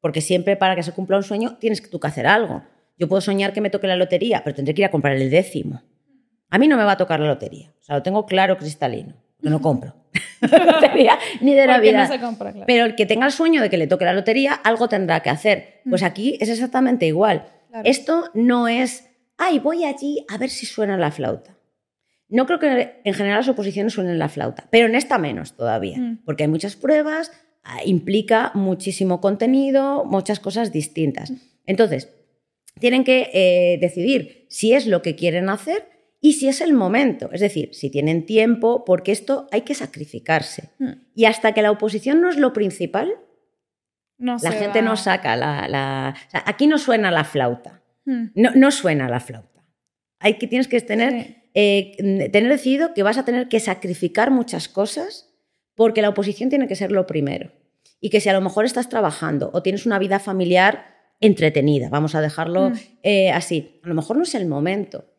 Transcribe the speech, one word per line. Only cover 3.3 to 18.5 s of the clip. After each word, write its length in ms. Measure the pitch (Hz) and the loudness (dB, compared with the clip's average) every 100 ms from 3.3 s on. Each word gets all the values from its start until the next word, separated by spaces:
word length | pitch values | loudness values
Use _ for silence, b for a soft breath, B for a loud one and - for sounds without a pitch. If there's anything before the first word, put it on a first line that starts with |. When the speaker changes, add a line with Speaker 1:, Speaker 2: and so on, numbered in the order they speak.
| 196 196 | -2 -2
Speaker 1:
que 80 | 196 | -2
me 100 | 208 | -4
toque 160 | 202 190 | -2 -2
la 100 | 180 | 0
lotería, 460 | 180 180 226 202 | 2 0 2 0
pero 100 | - 135 | -2 -6
tendré 180 | 139 | -4
que 80 | 156 | 0
ir 40 | 196 | 0
a 40 | |
comprar 260 | 160 143 135 | 0 0 0
el 140 | 131 | 2
décimo. 520 | 151 185 156 - 127 _ _ _ _ _ _ _ | 2 0 -4 -8 -10 _ _ _ _ _ _ _
A 80 | 180 | 2
mí 100 | 294 | 4
no 80 | 277 | 4
me 80 | |
va 80 | 208 | 2
a 40 | 196 | 0
tocar 220 | 180 160 | 0 0
la 60 | 151 | 0
lotería. 460 | 139 - - - _ | -2 -6 -14 -20 _
O 20 | |
sea, 140 | _ 143 | _ -4
lo 60 | |
tengo 240 | 180 202 208 | -2 -4 -2
claro, 300 | 190 190 185 | 0 2 0
cristalino. 580 | 151 147 139 117 - - _ _ | -4 -6 -6 -6 -12 -20 _ _
Yo 100 | - | -2
no 100 | 151 | 0
compro 340 | 160 131 - - _ | 0 -2 -4 -18 _
<laughs> 280 | - - - | -8 -8 -2
lotería 760 | 233 330 339 320 294 - 262 - B 370 | 4 6 6 6 6 6 6 4 B 0
ni 140 | 254 | 4
de 120 | 277 269 | 6 6
Speaker 2:
Porque 260 | 254 220 | 6 6
no 60 | 214 | 6
Speaker 1:
Navidad. 100 | 277 | 2
Speaker 2:
se 120 | 269 | 0
compra, 320 | 240 226 202 | -6 -8 -12
claro. 140 | 202 196 | -10 2
Speaker 1:
Pero 180 | 240 | 4
el 100 | 233 | 4
que 100 | 226 208 | 2 0
tenga 200 | 220 262 | 2 0
el 60 | |
sueño 280 | 277 330 320 | 2 2 2
de 80 | 220 | 2
que 60 | 180 | 0
le 100 | 156 | 0
toque 180 | 180 | 0
la 80 | 175 | 2
lotería, 400 | 190 196 226 269 | 0 0 2 2
algo 340 | - 214 226 233 | 0 0 2 0
tendrá 320 | 202 185 160 | 0 0 0
que 100 | - | 0
hacer. 500 | 151 214 190 - _ - | -2 0 0 -2 _ -2
Pues 140 | 185 | 0
Speaker 2:
Mm. 40 | 180 | 0
Speaker 1:
aquí 320 | - 226 - | -2 -4 -2
es 80 | 214 | -4
exactamente 580 | 226 254 262 262 247 165 | -2 -2 0 0 2 0
igual. 400 | 156 214 175 - _ _ | 2 2 0 -4 _ _
Speaker 2:
Claro. 180 | 226 208 | -2 0
Speaker 1:
Esto 420 | 269 - 330 339 | 0 0 -2 -2
no 340 | 214 240 | 0 2